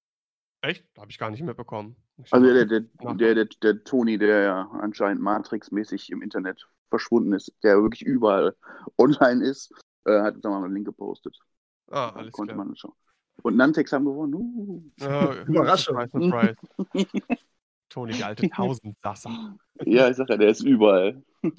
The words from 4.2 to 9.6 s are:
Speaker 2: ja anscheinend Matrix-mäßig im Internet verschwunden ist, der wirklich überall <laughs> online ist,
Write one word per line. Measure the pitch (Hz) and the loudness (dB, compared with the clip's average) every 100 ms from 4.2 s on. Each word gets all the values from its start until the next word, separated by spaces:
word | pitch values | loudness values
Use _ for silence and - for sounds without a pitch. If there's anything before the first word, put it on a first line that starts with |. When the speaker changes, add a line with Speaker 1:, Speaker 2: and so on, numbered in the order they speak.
| 104 104 | 2 2
Speaker 2:
ja | 98 95 98 101 | 2 -2 -6 -8
anscheinend | 104 104 101 98 | -8 -4 -2 -2
Matrix-mäßig | 98 104 - 107 - 101 107 101 - | -2 -4 -4 -10 -6 -6 -6 -10 -12
im | 90 | -12
Internet | 110 104 92 - _ _ _ | -10 -8 -8 -10 _ _ _
verschwunden | 113 - 117 101 | -6 0 0 2
ist, | 95 - - | -2 -6 -2
der | 107 101 | 4 4
wirklich | 107 - | 4 0
überall | - 127 107 98 82 - - - | -2 0 2 2 0 -2 -16 -20
<laughs> | - - | -4 2
online | 127 147 131 123 135 | 4 4 2 2 -2
ist, | 139 | -6